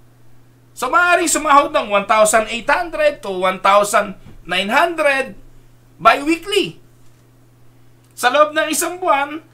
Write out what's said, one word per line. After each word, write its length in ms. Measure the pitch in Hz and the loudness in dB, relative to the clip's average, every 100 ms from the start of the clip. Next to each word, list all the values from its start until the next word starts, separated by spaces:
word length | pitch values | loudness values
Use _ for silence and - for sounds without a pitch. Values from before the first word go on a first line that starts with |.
| - _ - - - _ _ - | -20 _ -20 -20 -20 _ _ -8
So, 160 | 262 | -2
maaaring 400 | 330 349 349 339 | 2 2 2 0
sumahod 400 | 302 302 285 311 | -2 2 2 4
ng 160 | 302 233 | -2 -2
one 160 | 202 | -2
thousand 480 | 202 220 214 226 220 | 2 2 4 2 0
eight 160 | 233 220 | -6 -2
hundred 560 | 320 339 302 302 294 | -2 -2 -2 -2 -2
to 80 | 208 | -8
one 320 | 185 185 185 | -4 -2 0
thousand 560 | 196 202 202 220 202 185 - - | 2 2 2 0 -2 -10 -20 -18
nine 240 | - 180 196 | -6 -4 0
hundred 640 | 269 349 320 294 269 220 - - - - _ _ - | 0 0 0 0 0 -4 -12 -20 -20 -20 _ _ 0
bi-weekly. 800 | 196 262 285 330 392 415 214 - - _ - _ _ _ _ _ - _ - _ _ | 2 2 -2 -6 -4 -4 -4 -10 -20 _ -20 _ _ _ _ _ -20 _ -20 _ _
Sa 160 | - 247 | -4 0
loob 240 | 285 302 | 2 2
ng 160 | 311 311 | 0 -4
isang 320 | 302 339 359 | -4 -6 -4
buwan, 400 | 359 277 285 311 - | 0 0 -2 -8 -16